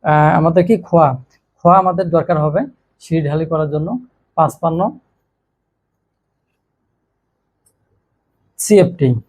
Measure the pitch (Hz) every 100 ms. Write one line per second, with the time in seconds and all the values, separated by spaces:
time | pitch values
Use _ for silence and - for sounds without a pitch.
0 | 160 151 151 170 160 170 175 208 - 170
1 | 147 131 - _ _ _ 175 190 185 175
2 | 175 165 165 160 151 165 269 _ _ _
3 | - 160 143 156 160 160 151 151 165 247
4 | - _ _ - 156 - 165 165 208 -
5 | _ _ _ _ _ _ _ _ _ _
6 | _ _ _ _ _ _ _ _ _ _
7 | _ _ _ _ _ _ _ _ _ _
8 | _ _ _ _ _ - - 208 175 -
9 | 135 117